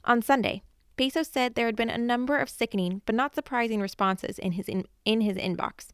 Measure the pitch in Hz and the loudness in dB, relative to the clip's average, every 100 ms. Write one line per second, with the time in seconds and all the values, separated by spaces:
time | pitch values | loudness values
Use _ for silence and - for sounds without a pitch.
0 | - 240 226 277 202 196 - _ _ - | 4 2 4 2 2 -4 -12 _ _ -2
1 | 262 320 311 269 247 240 233 220 233 - | 0 0 -2 0 0 0 0 0 -2 0
2 | 240 240 254 285 269 - 226 202 180 190 | 0 0 2 0 0 -2 -2 0 -2 -2
3 | - 226 285 - - 247 233 214 196 - | -2 0 0 -2 -2 -2 0 0 -4 0
4 | 196 - - - 190 175 - 185 - _ | 0 0 -4 -4 -4 -2 -2 -4 -6 _
5 | - 220 214 185 185 175 - - - | 0 2 2 0 -2 -2 -4 -6 -20